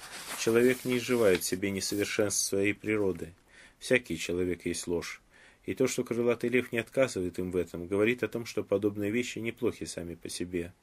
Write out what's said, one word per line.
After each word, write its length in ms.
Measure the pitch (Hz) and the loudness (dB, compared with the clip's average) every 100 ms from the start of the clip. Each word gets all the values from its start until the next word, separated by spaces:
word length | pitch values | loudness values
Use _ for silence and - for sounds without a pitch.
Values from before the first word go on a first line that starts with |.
| - - - - | -16 -14 -10 -4
человек 460 | - 113 123 127 | 2 6 6 4
не 140 | 127 123 | 0 -2
изживает 440 | 117 120 107 90 | 0 4 6 4
в 20 | |
себе 260 | - 92 98 | 2 -2 -2
несовершенств 760 | 98 - 101 98 - 104 - | -2 -2 -2 0 0 0 0
своей 280 | - 98 101 | 0 2 2
природы. 600 | 101 107 107 98 82 82 - _ - - _ | 0 0 0 0 -2 -8 -14 _ -20 -20 _
Всякий 400 | - 127 - 80 | 2 2 2 -6
человек 480 | - 87 90 85 87 | -2 -2 -2 -2 -4
есть 200 | 82 - | -4 -2
ложь. 340 | 85 - - _ - - _ | -2 -4 -10 _ -20 -20 _
И 100 | - | -6
то, 120 | 98 131 | 0 0
что 180 | - | 0
крылатый 460 | 123 117 120 117 120 | -2 0 0 0 0
лев 220 | 123 123 | 0 0
не 60 | 117 | -2
отказывает 600 | - - 127 101 90 - | 0 2 2 2 -4 -2
им 120 | 92 | -2
в 60 | 90 | 0
этом, 300 | 85 87 87 | -2 -4 -2
говорит 360 | 98 107 123 | 2 4 2
о 60 | 110 | -2
том, 160 | 117 | -2
что 180 | 113 - | -6 -4
подобные 480 | 98 101 104 104 101 | 0 2 2 0 -2
вещи 280 | 117 120 - | -2 -2 -4
неплохи 480 | 113 - 110 - 80 | -6 -2 -2 -2 -6
сами 280 | - 85 | -8 -8
по 140 | 82 - | -10 -10
себе. 440 | - 90 90 85 - | -8 -4 -4 -4 -10